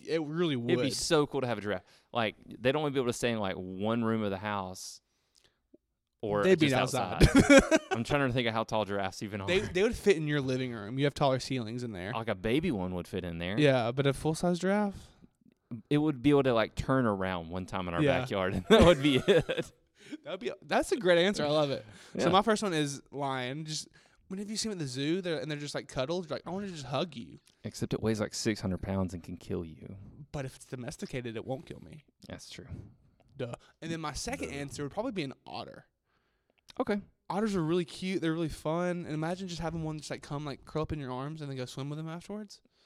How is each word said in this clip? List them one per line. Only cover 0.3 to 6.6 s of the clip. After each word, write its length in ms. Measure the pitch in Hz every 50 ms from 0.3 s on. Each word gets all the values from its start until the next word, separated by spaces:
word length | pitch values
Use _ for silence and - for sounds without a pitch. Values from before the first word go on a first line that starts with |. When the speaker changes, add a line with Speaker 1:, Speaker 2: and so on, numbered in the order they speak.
| 156 170 180 160 139
Speaker 1:
would. 160 | 120 117 127
Speaker 2:
It'd 120 | 180 123 123
be 60 | 131
so 340 | - - - - 165 151 147
cool 140 | - - 135
to 60 | 127
have 100 | 120 113
a 40 | 101
giraffe. 220 | 98 104 95 90 - _ - _ _ _ -
Like, 220 | 120 110 104 - - - - - -
they'd 160 | 110 131 139
only 140 | 151 156 143
be 80 | 131 139
able 80 | 120
to 60 | 120 113
stay 180 | - 131 120
in, 80 | 113 110
like, 160 | 101 95 -
one 480 | 92 92 92 92 95 101 110 117 120 113
room 180 | 110 113 110 107
of 60 | 101
the 60 | 95
house. 640 | 92 104 107 104 98 92 92 95 - - - - - _ _ _ _ _ _ _ _ _ _ _ _ _ _ _ - _ _ _ _ _ _ _ _ -
Or 200 | 104 104 104 101
Speaker 1:
They'd 160 | 185 190
be 80 | 160